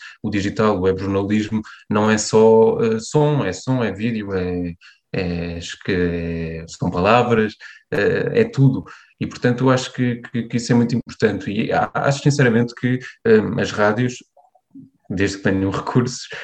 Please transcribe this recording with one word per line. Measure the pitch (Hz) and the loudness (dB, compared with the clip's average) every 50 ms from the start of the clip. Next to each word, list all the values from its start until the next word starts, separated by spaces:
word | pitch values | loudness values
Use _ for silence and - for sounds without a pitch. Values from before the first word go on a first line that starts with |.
| - - - _ | -20 -20 -16 _
o | - 104 | -8 -4
digital, | 95 101 95 101 - - 110 107 101 | -4 -2 -2 -2 -2 0 0 0 2
o | 92 | 2
webjornalismo, | 92 95 95 95 98 98 98 98 98 98 107 110 104 104 110 110 - - - - _ _ | 0 0 0 0 -2 -2 -2 -2 0 0 -2 -2 -2 -2 -4 -6 -6 -8 -18 -20 _ _
não | 104 104 107 107 | 0 2 2 2
é | 107 104 | 2 0
só, | - - - 110 110 113 110 113 113 113 - - | 0 2 4 6 6 8 8 6 6 4 2 0
eh, | 117 113 110 110 | 0 -2 -2 -4
som, | 113 - - 151 147 151 147 135 | -6 -2 0 2 2 2 2 0
é | 107 95 90 | -2 -4 -6
som, | - - 127 131 127 | -6 -4 -2 -2 0
é | 113 90 | 0 -2
vídeo, | 92 95 110 120 113 107 104 101 98 | -4 -4 -4 -4 -4 -4 -6 -4 -4
é, | 92 90 90 90 90 87 85 85 - - - _ _ _ _ - | -2 -2 -2 -4 -4 -4 -6 -8 -12 -18 -20 _ _ _ _ -6
é, | 95 92 87 87 85 87 87 85 | -4 -4 -2 -4 -4 -6 -6 -8
acho | 85 85 - - - | -8 -10 -12 -14 -8
que | - 98 | -4 -2
é, | 98 90 87 87 85 85 82 82 85 82 82 80 82 80 82 - | 0 0 0 0 0 -2 -4 -4 -4 -4 -6 -6 -8 -10 -12 -14
são | - - - 90 | -8 -4 -4 -2
palavras, | 87 87 90 104 117 123 117 110 117 110 107 107 - _ - - - - _ _ | 0 2 4 4 4 4 4 4 2 2 2 0 -4 _ -20 -20 -20 -20 _ _
eh, | - 101 101 - 98 101 - - - | -2 0 0 2 0 0 -2 0 2
é | 110 110 | 2 2
tudo. | - - 135 135 131 - 92 85 - - - _ _ _ _ | 2 2 4 4 4 4 2 -6 -10 -20 -20 _ _ _ _
E, | 117 | -8
portanto, | 113 - - - 123 120 - 131 | -8 -6 -2 -2 -2 0 2 2
eu | 131 | 2
acho | 127 127 - - | 2 2 0 -6
que, | - - 127 123 117 | -4 -2 -2 -2 -2
que, | 117 - - - 117 117 | -4 -10 -6 -6 -6 -4
que | - - | -2 -4
isso | 117 117 - | -4 0 2
é | 123 | 4
muito | 120 117 117 117 | 4 4 2 0
importante. | 113 - - - - 117 107 95 92 - - | -4 -4 -6 -2 0 0 0 0 -2 -6 -4
E | 98 107 - - | -4 -4 -2 0
a-, | 92 85 - - - | 0 -2 -2 -2 -4
acho, | - - 139 139 - | -2 0 0 -2 2
sinceramente, | - 151 139 139 - 120 110 117 120 120 - | 2 2 4 4 2 4 4 2 0 0 -4
que, | - - 123 127 127 - - - _ _ | -4 -2 -2 -2 -2 -6 -12 -20 _ _
hum, | 117 110 107 101 95 - 98 | 4 4 4 4 0 -2 -2
as | 101 95 | -4 -4
rádios, | - 104 104 104 104 117 123 123 - - - _ _ _ _ _ _ _ _ _ _ - - _ _ _ _ _ | 0 0 0 0 2 0 -2 -2 -4 -8 -18 _ _ _ _ _ _ _ _ _ _ -20 -20 _ _ _ _ _
desde | 98 92 98 95 95 - | -2 -2 -2 -2 -2 -2
que | - | -2
tenham | 104 98 95 95 98 | 0 0 2 0 0
recursos, | 95 - - - - 127 120 - - - - - - - | -2 -4 -6 0 0 2 0 0 -4 -10 -12 -14 -14 -14